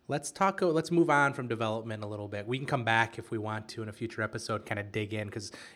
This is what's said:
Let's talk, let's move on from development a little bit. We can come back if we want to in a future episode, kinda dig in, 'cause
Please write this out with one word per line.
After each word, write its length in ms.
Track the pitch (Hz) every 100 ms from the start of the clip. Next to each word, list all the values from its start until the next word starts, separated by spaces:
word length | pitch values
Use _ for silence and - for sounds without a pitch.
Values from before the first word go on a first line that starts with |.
| -
Let's 240 | 147 -
talk, 320 | - 196 -
let's 260 | 180 156 160
move 220 | 170 160
on 220 | 143 143
from 140 | 135 120
development 560 | 113 110 110 113 107
a 40 | 104
little 200 | 104 101
bit. 200 | 101 101
We 100 | 131
can 80 | 139
come 180 | 135
back 360 | 113 113 113 -
if 100 | -
we 80 | 113
want 320 | 107 107 107
to 140 | -
in 60 | 110
a 40 |
future 300 | 107 113 -
episode, 420 | 107 113 - 107 -
kinda 160 | 104
dig 320 | 101 110 104
in, 160 | 110 104
'cause 220 | 104 92 - -